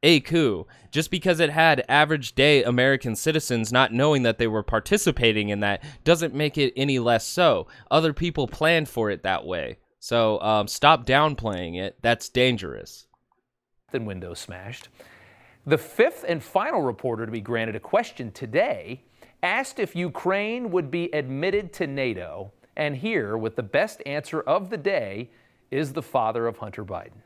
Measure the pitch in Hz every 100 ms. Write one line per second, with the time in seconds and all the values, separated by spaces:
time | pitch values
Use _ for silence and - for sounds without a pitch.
0 | 143 160 - 165 143 90 78 - - 143
1 | 165 185 185 165 160 151 160 139 - 143
2 | 151 156 123 - 139 143 120 123 131 135
3 | 127 107 - 156 - 117 107 123 131 117
4 | 147 143 120 110 117 110 - 113 - 202
5 | - - 117 107 104 101 101 98 - -
6 | - 165 160 139 151 147 135 - 139 131
7 | 120 113 - - 175 104 78 - - 151
8 | 160 143 170 156 127 - 156 165 151 -
9 | 107 90 95 90 67 90 65 - _ _
10 | - 117 113 107 107 107 104 - 143 160
11 | 120 135 151 143 113 92 87 87 95 -
12 | 117 117 - - 127 117 92 57 - -
13 | _ _ _ _ _ _ _ _ _ 135
14 | 107 95 87 85 - 90 98 123 - _
15 | - - - _ _ _ - 156 - -
16 | 254 - - 165 - 185 226 233 135 107
17 | 131 110 113 113 104 120 113 107 - 202
18 | 233 - 120 - 123 139 240 98 82 131
19 | _ _ - _ 175 214 262 - 202 170
20 | 175 - 190 196 208 233 233 180 147 170
21 | 170 151 131 135 175 202 196 - 160 139
22 | 131 98 87 78 98 _ _ - 147 139
23 | 208 214 104 110 113 113 110 - 214 -
24 | 139 147 147 160 139 170 190 208 151 185
25 | 107 98 120 _ _ _ _ 135 151 135
26 | - 135 110 113 117 113 104 98 98 90
27 | - -